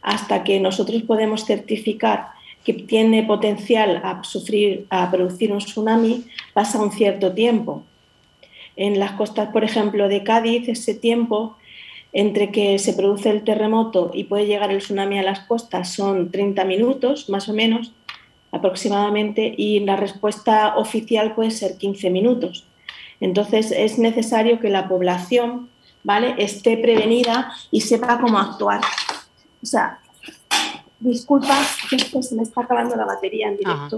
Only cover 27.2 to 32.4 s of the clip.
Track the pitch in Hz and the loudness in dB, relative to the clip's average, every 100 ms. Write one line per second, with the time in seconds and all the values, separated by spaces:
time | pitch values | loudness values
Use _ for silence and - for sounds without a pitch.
27.2 | 233 233 247 - - 330 - 226 240 240 | 2 0 -2 -10 -2 -2 2 0 2 2
28.2 | 240 214 202 - 208 202 - - - - | 4 2 0 -2 -2 0 -2 -4 -6 -8
29.2 | - _ _ _ - 226 - - _ _ | -12 _ _ _ -4 -2 -2 -6 _ _
30.2 | - - _ - - - - _ 233 233 | -20 -20 _ -2 -2 -8 -18 _ -2 -2
31.2 | - 277 277 277 277 - - 254 - 262 | 2 2 4 2 2 -4 -2 -2 0 -2
32.2 | 254 226 | -4 -4